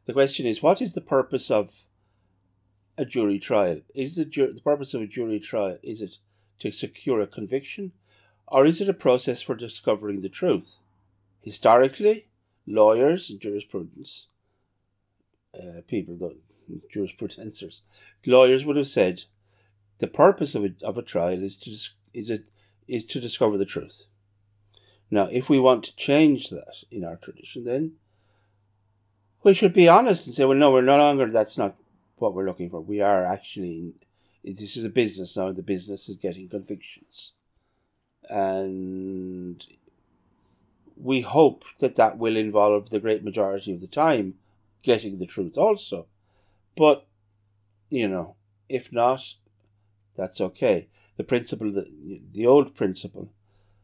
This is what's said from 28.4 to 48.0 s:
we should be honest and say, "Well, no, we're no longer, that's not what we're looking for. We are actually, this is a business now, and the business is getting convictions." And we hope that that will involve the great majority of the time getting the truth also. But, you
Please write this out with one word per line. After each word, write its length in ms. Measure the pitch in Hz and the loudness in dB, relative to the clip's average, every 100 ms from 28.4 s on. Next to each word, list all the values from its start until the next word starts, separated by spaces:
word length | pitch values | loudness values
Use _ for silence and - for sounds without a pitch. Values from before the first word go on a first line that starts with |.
| _ _ _ _ _ _ _ _ _ _ | _ _ _ _ _ _ _ _ _ _
we 100 | 202 | 4
should 180 | 190 190 | 6 4
be 140 | 185 170 | 6 8
honest 380 | 190 247 170 135 | 8 6 0 -2
and 80 | |
say, 100 | 120 | 2
"Well, 120 | 135 135 | 4 6
no, 140 | 147 | 6
we're 80 | 131 | 6
no 140 | 127 143 | 6 6
longer, 300 | 147 139 117 | 6 2 0
that's 280 | 110 107 - | 0 0 -2
not 180 | 101 - _ _ _ - | -6 -6 _ _ _ -6
what 160 | 110 | -4
we're 120 | 92 95 | -4 -6
looking 240 | 87 87 | -6 -10
for. 100 | 87 | -10
We 200 | 90 104 | -8 0
are 240 | 101 98 90 | 2 2 0
actually, 720 | 95 - 104 90 82 85 - _ _ _ _ | -4 -8 -12 -10 -10 -12 -16 _ _ _ _
this 320 | - 98 101 123 | -16 -14 -12 -8
is 80 | |
a 40 | 110 | -4
business 480 | 123 107 95 90 104 | 0 0 -2 -10 -6
now, 120 | 95 | -6
and 80 | 92 | -6
the 60 | |
business 460 | 90 92 101 98 - | -6 -6 -6 -14 -14
is 80 | 92 | -10
getting 320 | 95 92 90 | -10 -10 -12
convictions." 840 | 104 95 95 - - _ - - _ _ _ _ _ _ _ _ _ - | -14 -12 -14 -16 -20 _ -20 -20 _ _ _ _ _ _ _ _ _ -10
And 1300 | 101 98 95 95 95 92 95 95 92 92 92 90 82 - _ _ _ _ _ _ _ _ _ _ _ _ - | -4 -2 -4 -6 -8 -10 -10 -10 -10 -10 -12 -12 -14 -20 _ _ _ _ _ _ _ _ _ _ _ _ -10
we 240 | 127 131 | -2 -2
hope 440 | 120 147 165 - - - | 0 4 4 2 -14 -4
that 160 | 127 127 | -2 4
that 220 | 110 110 | 2 2
will 180 | 113 110 | -2 0
involve 540 | 107 104 104 104 104 | 0 4 4 2 0
the 100 | 107 | -4
great 240 | 110 107 | -2 -2
majority 480 | 101 104 98 98 101 | -2 -2 -2 -2 -6
of 80 | 87 | -10
the 60 | 92 | -6
time 460 | 143 160 127 95 - _ _ _ _ | 0 2 2 -2 -10 _ _ _ _
getting 360 | 127 110 107 95 | 0 2 0 -10
the 80 | 92 | -10
truth 320 | - 87 139 | -8 -6 0
also. 480 | 208 208 - 87 - _ _ _ _ _ _ - | 2 0 -6 -12 -14 _ _ _ _ _ _ 2
But, 300 | 151 139 _ _ _ _ _ _ _ _ - | 4 4 _ _ _ _ _ _ _ _ -8
you 180 | 135 | -4